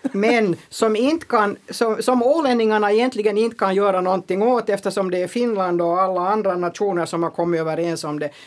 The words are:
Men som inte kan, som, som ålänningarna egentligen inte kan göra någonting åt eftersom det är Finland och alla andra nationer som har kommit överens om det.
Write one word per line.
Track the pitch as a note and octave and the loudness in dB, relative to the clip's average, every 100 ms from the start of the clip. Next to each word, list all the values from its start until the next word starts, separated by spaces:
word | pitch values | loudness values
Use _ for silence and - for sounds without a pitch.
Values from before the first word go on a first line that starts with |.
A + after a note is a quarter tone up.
| C4+ | -6
Men | G3 A3 A#3 G#3 E3 - | 0 2 2 2 -2 -8
som | - A3+ G#3+ | -2 0 2
inte | C4 E4 - | 0 0 0
kan, | G#3+ G#3 - - | 0 0 -2 -10
som, | G3+ A3+ G#3+ | -2 -2 0
som | A3 B3+ | 2 2
ålänningarna | A#3+ D#4+ C#4+ A#3+ A3 G#3+ G#3 | 4 2 2 2 2 2 2
egentligen | G#3 B3 G#3+ G#3+ G3+ | 2 2 0 0 0
inte | A3+ A3+ | 0 0
kan | G3 | 0
göra | F#3+ G3+ F#3 | 2 2 2
någonting | F#3 F#3 F3+ F#3 | 0 -2 -2 0
åt | A3+ B3 A3 | 2 2 0
eftersom | G3 G3 G3 F#3+ | -2 -2 -2 -2
det | F3+ | -2
är | F3+ | -2
Finland | A#3+ A#3+ G#3 F#3 F3 | -2 -2 0 0 0
och | E3+ F3 | 0 2
alla | F#3+ F3+ F3+ | 0 0 0
andra | G#3 G3 F3+ | 0 0 -2
nationer | F3 - G#3 F3 E3 | -4 -2 -2 -2 -2
som | E3+ | -2
har | E3+ | -4
kommit | - E3+ E3+ | -2 -2 -2
överens | D#3+ D#3 E3+ E3 | -2 -2 -4 -4
om | D3+ D3+ | -6 -6
det. | D3 - | -8 -10